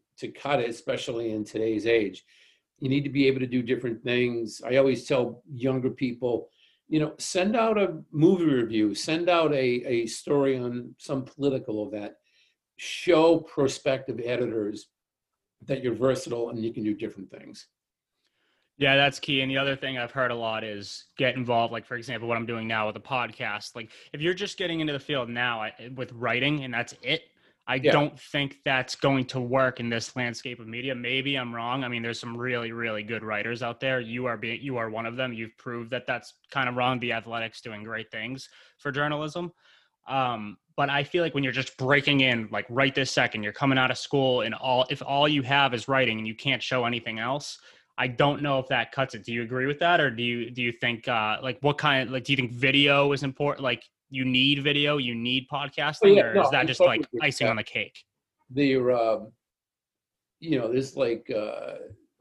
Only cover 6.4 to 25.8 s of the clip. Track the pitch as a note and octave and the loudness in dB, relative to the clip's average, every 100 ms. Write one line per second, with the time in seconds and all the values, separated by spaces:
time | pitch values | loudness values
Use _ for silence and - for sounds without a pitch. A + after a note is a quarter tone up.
6.4 | - _ _ _ - D#3 D3+ - - F#3 | -4 _ _ _ -2 0 0 -4 -4 0
7.4 | G3+ A3+ A3+ G#3 F#3 D#3+ - D3 E3+ F#3 | 2 2 2 2 2 -2 -6 4 6 6
8.4 | E3 B2+ G#2+ A2 G#2 G2 - D#3+ F3 E3+ | 4 4 2 2 2 0 -2 0 4 4
9.4 | D#3 C#3+ C3 B2 C3+ A#2+ A2+ - - C#3+ | 4 2 2 0 0 -2 -2 -6 0 2
10.4 | C#3 B2+ B2 A#2+ A#2+ - - C3+ B2+ - | 2 2 -2 -6 -10 -14 -6 -6 -6 -2
11.4 | C#3 C3 B2 G#2+ G#2 G#2+ G#2 - _ _ | 0 0 -4 -6 -4 -8 -10 -14 _ _
12.4 | _ _ _ - - - - D#3+ E3 E3 | _ _ _ -16 -12 -2 6 8 8 6
13.4 | - - C3+ - C#3+ C3 C3 A2+ A#2 B2 | 2 0 0 0 0 0 -2 -6 -2 0
14.4 | A#2+ A2 G#2 G#2+ - _ _ _ _ _ | 0 0 -2 -6 -12 _ _ _ _ _
15.4 | _ _ - C3+ B2 G#2+ C3 B2 - A#2+ | _ _ -6 -2 -2 0 2 0 -2 -4
16.4 | A#2 A#2+ A2+ A#2 G#2+ G2+ A2 G2 F#2 G#2 | -4 -4 -4 -2 -4 -4 -6 -10 -18 -18
17.4 | - - - _ _ _ _ _ _ _ | -20 -20 -20 _ _ _ _ _ _ _
18.4 | _ _ _ - C#3 C#3 C#3+ - - C3+ | _ _ _ 0 4 4 4 0 -4 -2
19.4 | C3 C3+ C#3 C3+ C3+ C3 A#2+ C3+ B2 A#2+ | 0 -2 -2 -4 -6 -6 -6 -2 -2 -2
20.4 | A2+ A2 A2 G#2 G2+ - - - C3 B2 | -4 -4 -6 -10 -12 -16 -12 -2 0 0
21.4 | A#2+ A#2 A#2 A2+ - A#2+ A#2 A#2 A#2 A#2 | 0 2 2 -2 -8 -12 -8 -8 -4 -2
22.4 | A#2 A2+ A2+ A2 G#2+ G#2+ - C3 A#2 G#2+ | -2 -6 -2 -2 -2 -4 -6 -4 -4 -6
23.4 | A#2 G#2 - B2 A2+ - - D3 D#3+ F#3 | -8 -8 -10 -14 -16 -20 -16 -4 -2 -2
24.4 | G3+ - F3+ E3 D#3 C#3 - C#3+ A#2 A#2+ | -6 -6 -4 -2 -4 -4 -4 -4 -2 -2
25.4 | B2 A#2 G#2+ - | -2 -2 -6 -10